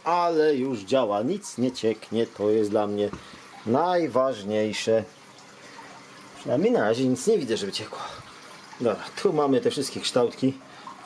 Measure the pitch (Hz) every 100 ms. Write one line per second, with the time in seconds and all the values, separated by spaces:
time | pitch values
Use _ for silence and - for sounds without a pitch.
0 | 156 175 170 160 156 143 131 120 95 131
1 | 117 104 123 196 - - 127 127 110 107
2 | - 107 113 - 104 110 104 107 104 104
3 | 101 - - - - - - 127 175 180
4 | 156 120 131 117 101 107 107 101 - 110
5 | 104 - - - - - - - - -
6 | - - - - - 123 208 226 107 113
7 | 131 127 - 220 165 107 98 - 107 -
8 | - - - - - - - - 120 98
9 | - - - 156 143 131 156 147 135 -
10 | - 127 120 - 131 135 - - - -